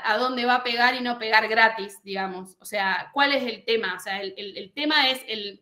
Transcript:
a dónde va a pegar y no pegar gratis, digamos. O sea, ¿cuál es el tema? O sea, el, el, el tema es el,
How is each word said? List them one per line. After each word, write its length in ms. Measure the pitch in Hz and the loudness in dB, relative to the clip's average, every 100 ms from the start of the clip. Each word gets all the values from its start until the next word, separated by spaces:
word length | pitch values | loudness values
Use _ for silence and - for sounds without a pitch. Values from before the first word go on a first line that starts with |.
| - | 0
a 100 | 214 | 0
dónde 280 | 254 254 240 | 0 0 2
va 100 | 247 | 2
a 80 | |
pegar 300 | 247 233 247 | 0 2 2
y 80 | 254 | 2
no 160 | 247 240 | -2 -4
pegar 300 | 220 220 214 | 2 4 4
gratis, 500 | 220 226 214 202 - | 4 4 4 -6 -12
digamos. 520 | 196 190 190 185 190 _ | -8 -6 -6 -6 -12 _
O 60 | - | -6
sea, 440 | 208 190 185 - | -2 0 -2 -4
¿cuál 200 | 277 277 | 0 2
es 80 | 269 | 2
el 220 | 247 208 - | -2 -6 -2
tema? 300 | 226 190 180 | 0 -2 -6
O 40 | |
sea, 220 | 208 196 | -8 -8
el, 140 | 196 190 | -8 -10
el, 180 | 208 190 | -12 -12
el 180 | 196 | -12
tema 360 | - 302 311 262 | -4 0 2 2
es 120 | 262 - | 0 -6
el, 320 | 220 202 196 | -8 -8 -12